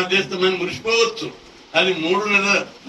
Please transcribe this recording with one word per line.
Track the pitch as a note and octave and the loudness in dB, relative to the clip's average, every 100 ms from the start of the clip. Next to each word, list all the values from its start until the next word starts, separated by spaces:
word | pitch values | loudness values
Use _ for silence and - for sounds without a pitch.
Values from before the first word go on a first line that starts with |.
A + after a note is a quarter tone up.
అది | F#3 F#3+ | 2 0
చేస్తాం | F#3 F#3 F#3 | -2 0 0
అని | F3+ | 0
మురిసిపోవచ్చు. | - C#3+ A3 A3+ A3+ - - - - - - D#3+ | -4 -6 -2 2 2 0 -10 -12 -20 -20 -2 0
అది | F#3 E3 | 2 0
మూడు | D#3+ G3+ G#3 | 0 0 2
నెలల | G3+ G3+ G3+ - - | 2 2 0 -2 -12